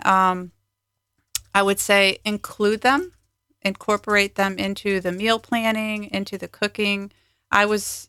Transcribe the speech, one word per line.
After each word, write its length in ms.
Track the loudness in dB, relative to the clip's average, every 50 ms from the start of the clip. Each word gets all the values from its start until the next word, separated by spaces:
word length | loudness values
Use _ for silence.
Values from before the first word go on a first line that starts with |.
| 0
um, 460 | 2 4 4 4 4 2 -2 -6 -10 -16 _ _ _ _ _ _ _ _ _ _ _ _ _ _ _ _ -12 -12 _ 0
I 80 | 2
would 180 | 2 2 0 0
say 380 | 2 4 4 6 6 4 2 -2 -4
include 560 | -6 -6 -6 -8 -12 -6 -2 0 0 0 2
them, 300 | 2 2 2 2 0 -4 -10 _ _ _ _ _ _ _ _ _
incorporate 760 | -6 -6 -6 -4 -2 -2 0 0 0 0 2 2 2 2 0
them 220 | -2 -2 -2 0
into 420 | -4 -4 -4 -6 -4 -4 -2 -2 -2
the 100 | -2 -4
meal 260 | -4 -2 0 0 0
planning, 680 | 0 -2 _ -4 -2 0 -2 -2 -2 -4 -6 -6 -8 -8
into 320 | -6 -6 -6 -6 -6 -8
the 100 | -12 -12
cooking. 640 | -14 -6 -4 -4 -4 -2 -2 -2 -2 -2 -4 -6 -10 -16 _ _ _ _ _ _ _
I 140 | 2 4 4
was, 420 | 4 2 -2 -4 -6 -10 -12 -14